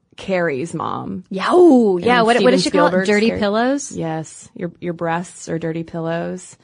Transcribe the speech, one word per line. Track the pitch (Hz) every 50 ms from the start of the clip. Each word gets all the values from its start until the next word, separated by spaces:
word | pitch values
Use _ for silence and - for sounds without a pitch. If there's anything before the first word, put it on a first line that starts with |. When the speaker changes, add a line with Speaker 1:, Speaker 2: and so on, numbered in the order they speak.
| _ _ _
Speaker 1:
Carrie's | - - - 190 180 170 165 139 123 165 170 -
mom. | 160 - 110 - - - - 196 185 - -
Speaker 2:
Yeah, | 190 185 - -
oh, | - 359 359 330 262 247 226 202 185
yeah. | 175 175 233 247 240
Speaker 1:
And | 226
Speaker 2:
What, | 220 240 247 196
what | 254
does | 254 -
Speaker 1:
Steven | 170 302
Speaker 2:
she | -
call | - -
it? | -
Speaker 1:
Spielberg's | 180 185 190 202
Speaker 2:
Dirty | 208 208 220
Speaker 1:
Carrie. | 226 180 190
Speaker 2:
pillows? | 208 202 208 220 240 254 277 285 - -
Speaker 1:
Yes. | - 175 165 160 160 160 151 - - - - - _
Your, | - 175 170 - -
your | 165 175 165
breasts | 170 170 165 165 175 180 - - - - -
are | 165 160
dirty | 165 160 160 165 165
pillows. | - - 170 160 165 165 170 175 175 185 185 - - - _